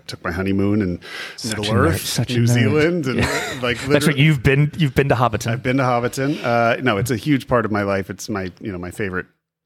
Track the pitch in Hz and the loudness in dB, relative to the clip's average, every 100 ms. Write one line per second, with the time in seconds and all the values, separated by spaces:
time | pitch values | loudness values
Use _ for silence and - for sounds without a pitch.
0 | - - 90 98 95 98 101 107 92 87 | -10 -10 -8 -4 -2 0 2 2 0 -4
1 | - - - - 113 104 104 117 156 - | -8 -14 -14 -10 -8 -6 0 2 2 2
2 | - - 120 123 117 120 110 151 160 175 | -4 -4 -2 2 2 4 4 4 2 0
3 | 131 - - - - 131 123 120 135 147 | -2 0 0 -2 -6 -4 -4 -4 2 2
4 | 151 135 156 143 139 139 151 - 147 147 | 4 4 4 4 4 4 2 2 0 2
5 | 139 123 117 107 113 120 131 135 127 120 | 2 2 2 0 -4 -4 -2 0 2 0
6 | 120 135 139 156 123 120 117 123 127 101 | -2 -2 -4 -2 0 2 2 2 0 0
7 | 120 110 151 135 - 123 107 104 101 98 | 0 -2 0 0 2 0 2 -2 0 -2
8 | 95 95 - 101 92 - 110 92 87 - | -4 -10 -8 -6 -6 -10 -10 -8 -10 -6
9 | 98 90 87 _ _ _ | -6 -6 -8 _ _ _